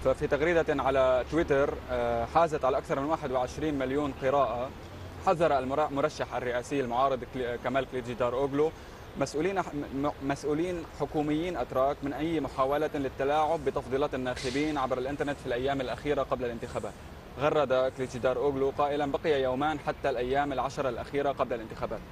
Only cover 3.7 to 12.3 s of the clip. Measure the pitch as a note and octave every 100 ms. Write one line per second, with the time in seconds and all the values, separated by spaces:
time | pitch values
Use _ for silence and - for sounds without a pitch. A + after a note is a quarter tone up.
3.7 | C#3+ C3 C#3 D3 B2+ C3+ C#3+ B2 A#2+ C3
4.7 | - - - - - - E3+ E3 C#3 C3
5.7 | C#3 D3+ C#3 D3+ - B2 A#2+ B2 A#2+ A#2+
6.7 | C#3+ A#2+ A#2+ C#3 B2+ B2 C3 A#2+ A#2+ B2
7.7 | C3+ B2+ C3 A#2+ A2+ B2 B2 C#3 C#3 D#3
8.7 | - - - - - C#3 D3 F3 F#3+ E3+
9.7 | D3 - C3+ C#3+ - C3+ C#3 D3+ D3+ F3+
10.7 | F3 D3 - C#3+ D#3 D3+ D3+ F3+ D#3+ B2
11.7 | C3 C3+ D3 C#3 C3 D#3+